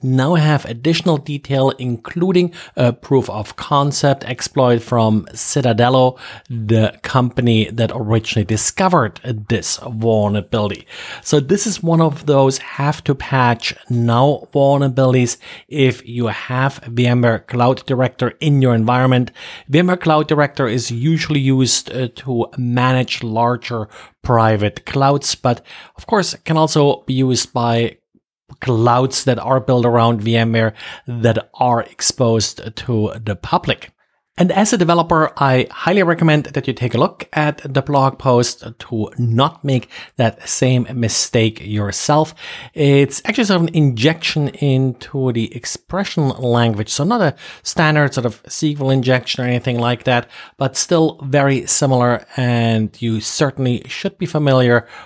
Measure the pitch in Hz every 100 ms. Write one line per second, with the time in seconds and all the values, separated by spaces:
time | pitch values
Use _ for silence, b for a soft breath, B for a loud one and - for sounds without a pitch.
0 | 131 131 135 170 151 147 - 117 139 165
1 | 170 151 - 143 - 135 131 127 127 117
2 | - - 185 180 180 B B - 123 120
3 | - 135 - - 92 - - 143 143 139
4 | 147 135 - 127 - - 127 120 - 120
5 | 110 107 - - - - 123 117 120 131
6 | 127 127 B B - 120 107 113 110 -
7 | - 135 123 - 120 113 101 117 113 120
8 | 104 113 - - 98 107 - - 190 180
9 | 110 - 127 110 104 110 - - 135 110
10 | 113 110 104 104 - 113 104 98 - B
11 | B B - 147 135 196 220 190 165 165
12 | 160 143 147 139 135 135 - - 143 151
13 | - 135 - 135 123 117 - - - 120
14 | 117 117 139 143 - 143 139 139 139 127
15 | 131 127 120 - B B B 151 131 120
16 | - 120 117 101 - 127 135 - - 117
17 | 123 123 120 113 - 123 120 131 - 127
18 | 131 - 123 - 151 143 131 117 113 123
19 | 131 127 123 B B B - 139 180 180
20 | 165 156 151 147 143 - 131 117 113 117
21 | 143 160 - 147 135 131 127 - - 127
22 | 123 - 135 120 117 - 123 123 123 127
23 | 123 - 120 110 117 123 - 117 107 B
24 | B B - 120 110 107 104 - - 139
25 | 135 143 - - 127 120 B B B -
26 | - 214 175 - - 160 156 156 143 -
27 | - 131 131 123 - 123 120 117 117 -
28 | _ _ _ _ _ - - 117 120 120
29 | 131 - - 120 117 131 - 127 120 117
30 | 117 113 107 117 113 113 113 B B B
31 | - 120 113 110 - - 127 120 107 -
32 | - - 120 113 104 - - - - 117
33 | 107 - 110 98 - 170 - - - _
34 | _ _ _ - 180 190 214 220 165 170
35 | 165 165 156 - 139 131 123 - - 196
36 | 175 165 165 151 147 139 131 120 123 117
37 | 175 - - - 151 147 143 135 131 143
38 | 135 131 135 123 123 - - - - 113
39 | 104 - 120 113 143 - 143 131 - B
40 | B - 117 - - - 127 127 120 123
41 | 117 - - 120 110 107 104 104 104 -
42 | - 147 156 - B B B - 143 139
43 | 139 - - 220 214 185 165 160 143 117
44 | 127 165 - 160 143 - 143 131 131 120
45 | - 139 131 117 113 120 - - - 175
46 | 196 - 139 - 127 120 117 104 107 -
47 | 156 240 165 - B B - - 156 151
48 | 143 - 120 107 - - 156 147 135 135
49 | 123 127 123 - 123 123 131 120 120 123
50 | - 120 - B B _ 135 - - 175
51 | 160 - 135 143 139 135 - - 143 127
52 | 123 117 - - 123 120 117 113 107 -
53 | 117 110 - - 143 - 127 120 - -
54 | 196 185 165 156 147 131 123 120 - B